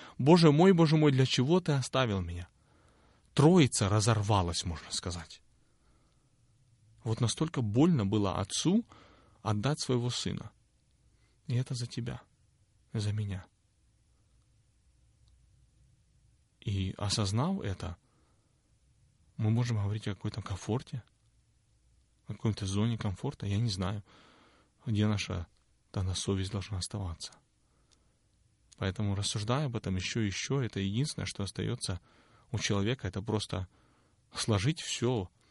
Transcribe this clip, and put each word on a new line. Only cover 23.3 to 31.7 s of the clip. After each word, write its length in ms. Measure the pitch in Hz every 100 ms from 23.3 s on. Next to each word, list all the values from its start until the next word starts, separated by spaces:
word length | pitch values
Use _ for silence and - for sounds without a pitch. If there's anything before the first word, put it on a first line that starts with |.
| - 101
я 120 | 101
не 120 | 117
знаю, 340 | 95 95 101 - - - - - _ _ _ -
где 220 | 104 104
наша 400 | 104 - 95 82 _ _ _ _
тогда 240 | 104 92
совесть 380 | 90 - 98 92
должна 260 | 101 90 98
оставаться. 540 | - 104 95 82 - - _ _ _ _ _ _ _ _ _ _ _ _ _ -
Поэтому, 400 | 98 90 101 98
рассуждая 500 | 101 107 107 131 147
об 80 |
этом 220 | 113 101 92
еще 240 | - 120
и 60 | 104
еще, 340 | 92 - 135
это 180 | 120 101
единственное, 480 | 98 107 147 - 98
что 160 | -
остается 580 | 98 - 110